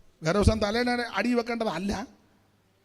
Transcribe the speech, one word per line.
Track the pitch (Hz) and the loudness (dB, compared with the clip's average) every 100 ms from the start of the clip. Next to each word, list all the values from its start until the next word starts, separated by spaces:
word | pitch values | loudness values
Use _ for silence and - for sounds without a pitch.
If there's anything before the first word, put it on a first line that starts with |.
| _ - | _ -6
വേറെ | 160 190 | 0 4
പുസ്തകം | 202 220 | 4 4
തലേണയുടെ | 208 226 247 240 233 | 2 0 0 -2 -4
അടി | 196 226 | -2 0
വെക്കേണ്ടതല്ല. | 240 233 233 220 165 196 196 254 - _ _ _ _ _ _ | 0 0 -4 -4 -4 -4 -6 -8 -16 _ _ _ _ _ _